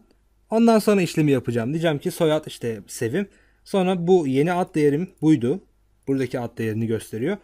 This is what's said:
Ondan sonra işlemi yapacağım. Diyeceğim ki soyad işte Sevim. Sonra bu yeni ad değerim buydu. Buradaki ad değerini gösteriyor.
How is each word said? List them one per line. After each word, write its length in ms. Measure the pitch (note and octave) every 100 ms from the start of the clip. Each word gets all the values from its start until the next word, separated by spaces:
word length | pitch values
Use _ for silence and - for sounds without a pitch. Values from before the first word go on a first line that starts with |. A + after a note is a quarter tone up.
| _ _ _ _ _
Ondan 280 | A3 A#3 A3
sonra 240 | G#3+ G3+
işlemi 280 | E3+ E3 D3+
yapacağım. 420 | C3 A#2+ A#2 A2+
Diyeceğim 260 | D#3+ E3+ C#3+
ki 120 | F3+
soyad 360 | - D#3+ D3+ C#3+
işte 340 | - A#2+ G#2+ -
Sevim. 420 | - A2+ D#3+ G3+ _ _ _ -
Sonra 400 | G3 F#3 F#3 E3+
bu 200 | F#3 C#3
yeni 260 | C3 E3
ad 220 | F3+ F#3
değerim 360 | D#3+ D3 C#3+ F#3 _
buydu. 380 | D3+ D3+ A#2 F#3 - _ _ _ -
Buradaki 340 | C3+ C3 C3
ad 180 | A#2 -
değerini 280 | A2+ G#2+ A2+
gösteriyor. 500 | G#2+ - A2 C#3 G3+